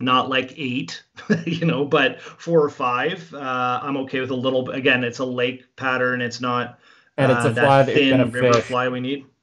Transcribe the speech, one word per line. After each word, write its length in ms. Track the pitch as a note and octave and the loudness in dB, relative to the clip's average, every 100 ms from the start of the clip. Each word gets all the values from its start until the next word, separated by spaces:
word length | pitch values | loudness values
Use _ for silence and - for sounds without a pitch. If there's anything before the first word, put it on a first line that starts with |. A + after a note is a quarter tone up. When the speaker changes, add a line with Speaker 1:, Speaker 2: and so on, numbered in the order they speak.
Speaker 1:
not 280 | C3 B2+ C3 | 0 2 2
like 240 | C3 C3 - | -2 -4 -6
eight, 480 | C3+ B2 E3 - - - | -6 -6 -8 -12 -18 -10
<laughs> 220 | - F3 - | -4 -2 -2
you 180 | E3 | -2
know, 200 | E3 B2+ | -2 -2
but 360 | C#3 D3+ C3 - | 0 2 2 -2
four 400 | - - - E3 | -16 -14 0 2
or 100 | D3 | 2
five. 640 | - B2+ B2 C#3+ F#3 E3 | 0 -2 -2 -2 -6 -12
Uh, 460 | C#3 C3+ B2+ B2 B2 | -12 -6 -4 -2 -2
I'm 160 | C#3+ C#3 | -4 -6
okay 200 | C3+ C3+ | -4 -6
with 100 | B2+ | -4
a 40 | |
little, 340 | C3 B2+ C3 B2 | -4 -2 -2 -2
again, 340 | C#3 C3 B2+ | -2 2 2
it's 160 | A#2+ A#2+ | 0 -4
a 40 | |
lake 520 | C3 B2+ B2 B2+ _ - | -6 -2 -2 -4 _ -8
pattern. 440 | C3 B2+ B2+ B2 | -4 0 0 -2
It's 180 | A#2+ A#2+ | -4 -4
not, 400 | B2+ A#2+ A#2 - _ _ _ - | -4 -2 -4 -10 _ _ _ 0
Speaker 2:
And 140 | C3+ | 2
it's 140 | A#2+ | 4
Speaker 1:
uh, 60 | A#2+ | 2
Speaker 2:
a 40 | |
fly 280 | A#2+ C#3 C#3 | 4 6 6
Speaker 1:
that 20 | C3 | 6
Speaker 2:
that 60 | |
you're 240 | A#2+ C3+ C3 | 4 4 4
Speaker 1:
thin 20 | |
Speaker 2:
gonna 120 | A#2+ | 2
Speaker 1:
river 220 | B2 B2+ | 2 4
Speaker 2:
fish. 100 | A#2 | 4
Speaker 1:
fly 240 | A2+ B2 B2+ | 2 -2 -2
we 100 | B2+ | -2
need. 280 | B2+ C#3 - _ | -4 -6 -10 _